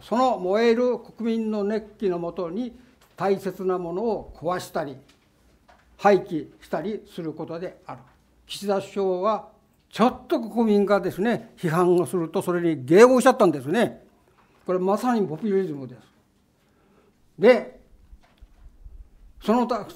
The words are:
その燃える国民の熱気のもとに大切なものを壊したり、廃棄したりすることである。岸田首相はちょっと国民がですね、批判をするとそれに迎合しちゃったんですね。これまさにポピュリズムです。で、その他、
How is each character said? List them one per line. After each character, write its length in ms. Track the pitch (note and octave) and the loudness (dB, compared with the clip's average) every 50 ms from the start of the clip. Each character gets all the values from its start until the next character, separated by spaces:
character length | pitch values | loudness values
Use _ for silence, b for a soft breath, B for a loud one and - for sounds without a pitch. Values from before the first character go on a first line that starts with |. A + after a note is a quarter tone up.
そ 160 | - - G#3+ A#3+ | -8 -4 0 0
の 200 | C4 B3+ A3+ F#3 | 2 2 0 0
燃 300 | F3+ F3+ G3 A3 A#3 A#3+ | -2 -2 0 2 2 2
え 60 | A3+ | 2
る 240 | A#3 B3 B3 A#3+ A#3 | 2 2 0 -2 -4
国 380 | A#3 - - - A3 A#3 A3+ A3+ | -8 -12 -14 -8 -4 -4 -2 -2
民 140 | A3 A3 | -2 -4
の 120 | G#3+ G#3+ G3 | -4 -2 -2
熱 240 | G3+ A3 G#3+ A3 G#3+ - - | -2 -2 -4 -6 -10 -10 -6
気 120 | A3+ F#3+ | -4 -2
の 100 | F3 F3 | -2 -2
も 120 | E3+ E3+ | -4 -6
と 180 | E3+ G3 F3+ E3 | -6 -8 -8 -6
に 280 | E3+ G#3+ B3+ A#3 b b b b b b b b _ | -6 -8 -8 -8 b b b b b b b b _
大 220 | - F3 G3 G3 F#3 | -4 -2 -2 -2 -2
切 260 | - F#3+ F3+ F#3 F#3+ | -2 -6 -8 -6 -4
な 140 | F#3 F#3 F3+ | -4 -2 -2
も 160 | F3 E3+ E3+ | -4 -6 -6
の 100 | - A3+ | -4 -4
を 300 | A#3 G#3 D#3+ B2+ - - | -2 -4 -4 -6 -12 -16
壊 240 | - C#3+ E3 F3+ F#3 | -10 -6 -4 -4 -4
し 120 | - - | -6 -6
た 120 | - F3+ D#3 | -6 -6 -6
り、 140 | C#3+ C3 B2+ - _ _ _ _ _ _ _ _ _ _ _ _ _ - _ _ _ _ - | -6 -10 -14 -20 _ _ _ _ _ _ _ _ _ _ _ _ _ -20 _ _ _ _ 2
廃 240 | - G3+ G3+ F3+ - | 6 6 6 6 4
棄 260 | - F3 D3 C3+ - - _ | -2 -6 -8 -8 -10 -14 _
し 60 | - - | -12 -8
た 140 | - E3+ | -8 -6
り 200 | D#3 G3+ A3 - - - | -6 -6 -8 -8 -10 -14
す 140 | - - | -14 -10
る 100 | E3 D#3 D3+ | -10 -10 -10
こ 120 | D#3+ D#3+ | -10 -10
と 140 | C#3+ D#3+ E3+ | -12 -10 -10
で 180 | F#3 F3 - - _ | -12 -12 -14 -16 _
あ 80 | - C3+ | -18 -18
る。 60 | C3 - - _ _ _ _ _ _ _ | -18 -20 -20 _ _ _ _ _ _ _
岸 220 | - - - G3 G3+ | -16 -14 -8 -4 -4
田 140 | G3 G3 | -2 -2
首 60 | F#3+ - | -4 -6
相 160 | - G3+ G3 F#3+ F3+ F3+ | -6 -4 -2 -2 -2 0
は 280 | F#3 G#3+ A3 G3+ - - - _ _ _ _ _ _ _ | 0 0 -2 -2 -4 -10 -20 _ _ _ _ _ _ _
ち 120 | - - | 0 2
ょ 60 | G#3+ B3+ | 2 2
っ 180 | - - - - | 2 0 -4 -4
と 120 | E4+ C4+ | -4 -2
国 240 | A#3 G#3 F#3+ A3+ A#3 | -2 -4 -2 0 2
民 200 | A3 G#3 G3+ G3+ G3 | 4 4 4 4 4
が 120 | G3+ G3 | 2 2
で 120 | F3 E3+ | 2 -2
す 100 | - - | -4 -2
ね、 320 | G3 A#3+ A3 C3+ - - - - | -2 0 -2 -2 -4 -10 -12 -6
批 120 | - E3+ | -4 -2
判 260 | D#3 F3 F3+ F3 F3+ F3 | 0 2 4 4 4 4
を 100 | F3 - | 2 0
す 80 | - | -2
る 140 | F3+ E3 D#3+ | -4 -4 -2
と 120 | - G3+ | -4 -4
そ 120 | E3+ F3+ F3 | -2 -2 -2
れ 220 | F3 E3+ E3+ D#3+ | 0 0 0 -2
に 80 | C3+ B2+ | -2 0
迎 240 | B2 D#3+ G3 A#3 B3 | 4 8 8 8 8
合 140 | C4 B3 | 8 6
し 20 | A#3 | 6
ち 40 | C4 | 4
ゃ 40 | |
っ 60 | B3 B3+ | 4 6
た 80 | A3 | 4
ん 60 | F3 | 2
で 100 | D3 C#3+ | 2 0
す 60 | B2+ C#3 | -4 -4
ね。 360 | D3+ A#3+ A3+ D3+ - - - - _ _ _ _ _ _ _ _ _ _ _ | -2 0 0 -2 -2 -8 -18 -20 _ _ _ _ _ _ _ _ _ _ _
こ 80 | - F3+ | -4 -4
れ 60 | F3+ | -2
ま 180 | F#3 F#3+ G3+ G#3+ | 0 0 -2 0
さ 160 | A#3+ B3+ A#3+ | 0 0 0
に 140 | A3 G3 D3 | 0 -2 -2
ポ 100 | D3+ - | -4 -6
ピ 120 | A#3 G#3+ | -4 -2
ュ 120 | G3 F#3+ | 0 0
リ 60 | F#3+ E3 | -2 -2
ズ 60 | D3 | -6
ム 140 | C#3 C3 B2+ | -10 -12 -14
で 80 | C3 | -16
す。 60 | - - _ _ _ _ _ _ _ _ _ _ _ _ _ _ _ _ _ _ _ _ _ _ _ _ _ _ - | -20 -20 _ _ _ _ _ _ _ _ _ _ _ _ _ _ _ _ _ _ _ _ _ _ _ _ _ _ 4
で、 420 | F3 A#3+ B3 A3 - - - - _ _ - - - - - - _ _ _ _ - - _ _ - - - - - - - - - - - - - - - - - | 6 6 6 6 2 -4 -12 -20 _ _ -20 -20 -20 -20 -20 -20 _ _ _ _ -20 -20 _ _ -20 -20 -20 -20 -20 -20 -20 -20 -20 -20 -20 -20 -20 -20 -20 -8 -2
そ 100 | - A3 | 0 0
の 140 | B3 A#3+ G#3+ | 0 0 0
他、 180 | B3 G#3+ F#3+ - - | -2 -6 -8 -10 -16